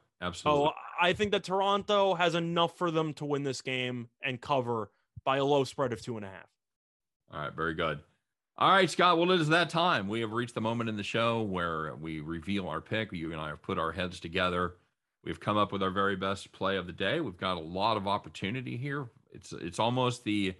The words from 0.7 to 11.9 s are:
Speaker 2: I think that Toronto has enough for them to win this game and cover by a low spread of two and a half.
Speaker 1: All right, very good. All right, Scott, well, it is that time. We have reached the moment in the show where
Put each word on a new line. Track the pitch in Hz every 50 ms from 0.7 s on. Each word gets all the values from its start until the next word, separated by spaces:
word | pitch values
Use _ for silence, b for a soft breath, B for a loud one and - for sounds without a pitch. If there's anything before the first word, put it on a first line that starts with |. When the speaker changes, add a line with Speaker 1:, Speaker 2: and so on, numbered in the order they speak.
| - - - - - 160
Speaker 2:
I | 175 175
think | 180 190 214 202
that | 202 196 -
Toronto | 170 185 196 190 196 202 202 196 - 208 202 196 190 180
has | 165 180 170 160
enough | 170 170 170 170 170 170 165 - -
for | 180 170
them | 156 160 160 156 147
to | - 151
win | 143 147 139
this | 143 139 123 -
game | - 135 131 127 127 127 123 123 117 - _ _
and | - 139 127 117
cover | - - 143 135 120 117 120 113 104 - _ _ _ _ _ - -
by | 135 135 139
a | 139
low | 139 143 139 131
spread | - - - 139 123
of | 117 110
two | - 127 117
and | 110 101
a | 95
half. | 95 85 - _ _ _ _ _ _ _ _ _ _ _ _ _ _ _ _ _
Speaker 1:
All | - 82
right, | 73 64
very | 64 76 80 82 80
good. | 85 85 80 76 73 - _ _ _ _ _ _ _ _ _ _
All | - 135 160
right, | 185 196 190 -
Scott, | - - 175 180 175 165
well, | 175 180
it | 185 175
is | 156 151
that | 160 175 170 156
time. | - 165 170 180 160 120 98 98
We | 107 117
have | 117 107
reached | 107 120 123 120 -
the | 120
moment | 110 113 117 117 113 113
in | 110
the | 101
show | 98 - - 113 117 117 117 113
where | 110 101 92 90 87 85 82 78 78 76